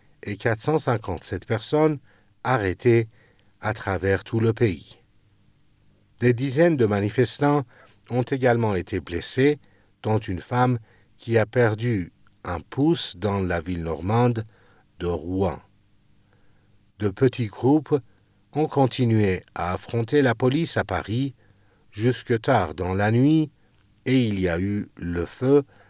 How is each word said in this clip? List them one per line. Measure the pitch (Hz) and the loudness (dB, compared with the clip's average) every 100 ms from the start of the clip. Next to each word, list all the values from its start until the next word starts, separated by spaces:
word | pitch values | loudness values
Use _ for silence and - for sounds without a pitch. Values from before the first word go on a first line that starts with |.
| _ - | _ -16
et | 107 104 | -12 -4
quatre | 117 110 | -2 -2
cent | - 156 | 0 0
cinquante-sept | - 117 101 82 - 92 - | 0 -2 -4 -8 -6 -8 -4
personnes | 110 - 151 156 147 _ _ _ _ | -6 0 2 2 0 _ _ _ _
arrêtées | 110 120 95 87 123 117 110 _ _ _ _ - | -2 0 0 0 4 4 2 _ _ _ _ -8
à | 107 | -6
travers | 107 - 90 95 95 | -4 -4 -2 0 0
tout | - 113 | 0 0
le | 113 | 0
pays. | 113 117 78 - - _ _ _ _ _ _ _ _ _ _ _ - | 2 0 -2 -10 -20 _ _ _ _ _ _ _ _ _ _ _ 0
Des | 123 | 0
dizaines | 117 135 131 175 147 | 2 0 2 4 4
de | 107 | 2
manifestants | 101 104 127 117 - 143 147 127 - - _ - | 2 0 0 0 2 2 2 -2 -14 -20 _ -6
ont | 123 | -4
également | 123 135 127 117 113 92 | -2 0 2 2 2 0
été | 87 92 | -2 -6
blessés, | - 87 - - 143 147 _ _ _ _ | -6 -6 -4 2 2 2 _ _ _ _
dont | 110 110 | -2 -2
une | 107 87 | -2 -8
femme | - 123 127 120 - _ _ - | -4 0 0 0 -6 _ _ -14
qui | - 113 | 0 0
a | 104 | 2
perdu | 123 117 107 120 104 82 _ _ _ | 2 2 0 -2 -4 -6 _ _ _
un | - 85 | -10 -8
pouce | - 135 151 170 - 90 | -8 -2 0 0 -4 -4
dans | 101 98 | -2 -2
la | 90 85 | 0 -2
ville | 90 87 | -4 -6
normande | 82 76 90 113 123 113 110 _ _ _ _ - | -4 -6 0 2 2 0 -8 _ _ _ _ -8
de | 87 | -6
Rouen. | 82 82 92 92 69 _ _ _ _ _ _ _ _ _ _ _ _ _ - | -4 -4 -2 -2 -4 _ _ _ _ _ _ _ _ _ _ _ _ _ -6
De | 104 | -4
petits | 95 131 - 107 | 0 0 0 -8
groupes | - 127 151 139 143 - _ _ _ _ | -2 2 2 2 -4 -4 _ _ _ _
ont | 143 156 | -4 -2
continué | 139 131 - 120 110 101 90 - - | 2 0 2 2 2 2 0 -6 -6
à | 87 | -4
affronter | 92 - 117 113 147 | -6 -6 -6 0 2
la | 131 113 | 2 2
police | 127 147 165 110 | 0 0 -2 -2
à | |
Paris | 101 90 - 120 139 - _ _ _ _ _ | -2 -4 -4 -4 -4 -8 _ _ _ _ _
jusque | 104 120 123 - 117 | -2 -2 -2 -2 -2
tard | 143 120 82 | 2 2 0
dans | 76 90 | -4 -4
la | 95 104 | 0 2
nuit | 117 143 160 147 _ _ _ _ _ - | 4 4 4 0 _ _ _ _ _ 0
et | 131 113 | 2 2
il | 98 | 0
y | 90 | 0
a | 85 | 0
eu | 98 104 - - | -2 -4 -6 -10
le | 87 87 80 | -6 -4 -6
feu | - 127 143 139 _ | -2 4 4 2 _